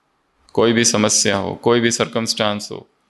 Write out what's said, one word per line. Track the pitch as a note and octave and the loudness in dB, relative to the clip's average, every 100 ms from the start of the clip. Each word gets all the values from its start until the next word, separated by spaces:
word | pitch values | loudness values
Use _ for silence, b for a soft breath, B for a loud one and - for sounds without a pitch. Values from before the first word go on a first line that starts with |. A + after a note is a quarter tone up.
| _ _ _ _ _ | _ _ _ _ _
कोई | - A2+ | 0 2
भी | A#2 | 4
समस्या | A#2 G#2 G#2 - A2 G2 | 2 2 2 2 0 0
हो, | F#2 | -4
कोई | F#2+ B2 A#2+ | -2 2 2
भी | A#2 | 2
circumstance | A2+ A2 A#2+ A2+ - G#2+ G#2 - | 0 -2 -2 -4 -2 -2 -4 -8
हो, | G2+ - _ _ | -14 -16 _ _